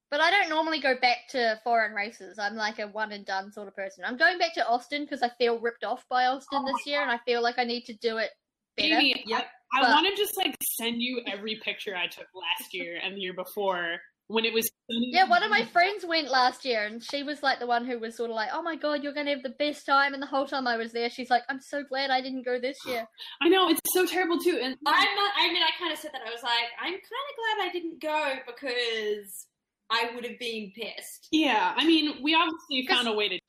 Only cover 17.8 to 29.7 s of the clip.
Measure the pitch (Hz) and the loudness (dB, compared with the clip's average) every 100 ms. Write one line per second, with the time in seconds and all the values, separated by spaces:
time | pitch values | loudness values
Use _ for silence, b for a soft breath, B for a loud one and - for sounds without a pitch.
17.8 | 240 240 226 226 233 220 214 302 339 311 | 0 -6 -6 -6 -6 -2 -2 -2 -4 -2
18.8 | 302 294 285 285 285 285 262 254 294 285 | -2 -2 -4 -4 -2 -2 -4 -2 -2 -2
19.8 | - 277 277 277 269 277 277 285 254 233 | 2 4 4 0 -2 -2 0 -2 -2 -2
20.8 | 226 233 233 254 240 240 - 269 - 285 | -2 -2 -4 -4 0 2 0 -10 -8 -8
21.8 | 285 262 277 262 262 262 247 247 247 285 | -4 -2 0 0 0 -6 -4 -2 -4 -6
22.8 | - 240 233 B B B 330 381 349 330 | -6 -6 -6 B B B 4 6 6 4
23.8 | - 370 370 320 359 339 349 294 254 254 | 2 2 2 2 2 2 2 2 0 -2
24.8 | 277 339 403 403 403 359 339 349 320 320 | 2 4 4 2 0 2 2 2 0 0
25.8 | 349 302 302 269 226 233 240 233 233 - | -4 -4 -8 -10 -10 -6 -2 0 -2 -4
26.8 | 262 381 - 466 571 453 453 427 359 349 | -6 -6 -8 -8 -8 -6 -4 -2 -2 -4
27.8 | 330 - 302 302 294 262 - 233 277 240 | -8 -6 -2 0 0 -4 -8 -10 -6 -2
28.8 | 240 226 214 208 202 - - _ _ | -2 -2 -2 -4 -6 -16 -18 _ _